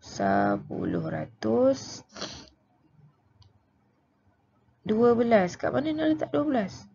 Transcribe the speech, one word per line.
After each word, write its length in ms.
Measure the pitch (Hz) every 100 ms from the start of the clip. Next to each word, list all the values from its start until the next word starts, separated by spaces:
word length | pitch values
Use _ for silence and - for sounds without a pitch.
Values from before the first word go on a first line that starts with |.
Sa, 560 | - - 196 202 104 101
puluh, 480 | 101 - 87 87 80
ratus. 960 | 78 78 - - 240 262 269 - - - - - - - _ _ _ _ _ - _ _ _ - _ _ _ _ _ _ _ _ _ _ _ _ _
Dua 320 | 196 214 240
belas. 460 | 233 233 220 180 -
Kat 100 | -
mana 240 | 254 311
nak 220 | 311 311 311
letak 160 | -
dua 160 | 294 294
belas? 400 | 254 190 - -